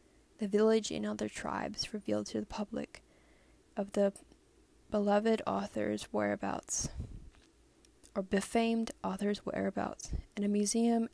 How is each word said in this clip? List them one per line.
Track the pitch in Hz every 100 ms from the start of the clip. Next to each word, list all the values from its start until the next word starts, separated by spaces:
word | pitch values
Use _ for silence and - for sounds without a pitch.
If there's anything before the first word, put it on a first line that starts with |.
| _ _ _ -
The | 208
village | 208 220 226 214
and | - 208
other | 214 214
tribes | - - - - 208 -
revealed | 208 208 208 208
to | 220
the | 214
public | - 202 220 - - _ _ _ _ _ _ _ -
of | 202
the | 208 202 - - - _ _ _ _ -
beloved | 208 202 208 226 220 -
author's | 196 202 220 208 208 -
whereabouts, | 208 208 202 196 - - - - - - - - - - _ _ _ _ _ - 202
or |
befamed | 190 196 - 233 226 226 220 -
author's | 190 190 202 208
whereabouts, | - - 196 196 - - - - - -
and |
a | 202
museum | 208 208 226 233 233 226